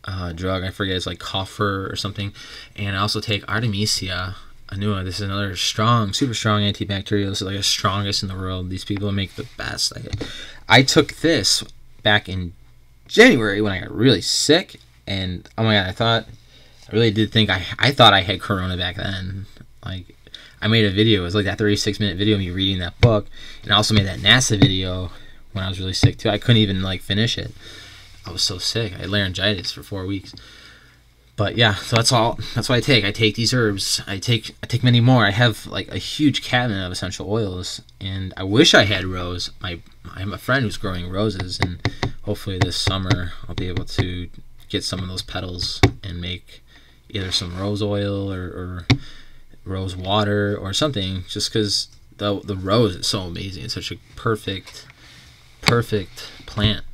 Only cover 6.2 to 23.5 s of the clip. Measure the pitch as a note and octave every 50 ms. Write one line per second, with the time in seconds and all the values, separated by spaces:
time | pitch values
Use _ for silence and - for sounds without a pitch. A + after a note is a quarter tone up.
6.2 | C#3+ C3 A2 - - A2 G#2 G#2 G#2 G2+ G2+ - G2+ F2+ G2+ F#2+ G2 - G#2+ G2+
7.2 | G2+ G2 F#2+ - G2+ F#2 G2 G2 G2+ - - - - G#2 F#2 G2+ G2+ G2+ G2+ -
8.2 | G#2+ F#2+ F#2 F#2 F#2+ F#2 F#2 F#2 F2+ F2+ F#2 F#2 - - G#2 F#2+ G2+ G#2 G2 G2
9.2 | F#2+ F2 - - - - - - - - - - - - - - - - - -
10.2 | - - - - - - - - - - A2 B2 C3+ - - D#3+ C#3+ - - -
11.2 | - D#3+ E3 A#2 F#2+ - - - - - - - - - - - - G#2+ G#2 G#2
12.2 | - F#2 F2+ F#2 F2+ F2 - - - - - - - - - _ - - - G3
13.2 | A#3 C4 A3 B2 A2 G#2 G2 G#2 G#2+ G#2 F#2+ F2+ - - - - A2+ C3+ A2+ F2+
14.2 | - - - - - - D3+ F3 G3+ - - - - - _ - _ - G2 F#2+
15.2 | F#2 F#2 F2+ F2 - - - - A2+ A2 G#2+ G2+ F#2+ F#2 F#2 - A#2 A#2 A2+ A2+
16.2 | - - - - - - - - - - - - - - - A2 A#2 A2+ G2 A2
17.2 | G#2+ - - A2+ G#2+ G2 F#2 F#2 F2 - - - - C3 C#3+ - B2 G#2+ G2+ G2
18.2 | F2+ G2+ G2 F2+ - - G#2 F#2 F#2 F#2 F2+ F2+ F2+ F2+ F2 F#2 F2+ F#2+ F#2+ F#2+
19.2 | F#2 F#2 F#2 G2 G2 - - - - - - - - F#2 F#2 F#2 F2+ - - -
20.2 | _ - - - - - - - - G#2+ A2 A2+ G#2+ G2+ F#2 G2+ A2 A2+ G#2+ F#2+
21.2 | F2 F2 F#2+ G#2+ G2+ G2+ F#2 - A2 G#2 G#2 G2+ - G#2+ G2+ - G#2+ G2+ E2 F2+
22.2 | G#2 G#2+ G#2+ G2 F#2+ F2 F2 F#2+ F#2+ G2 F#2+ F#2 F2 E2+ - - - A#2+ A2 G#2
23.2 | - - - - - -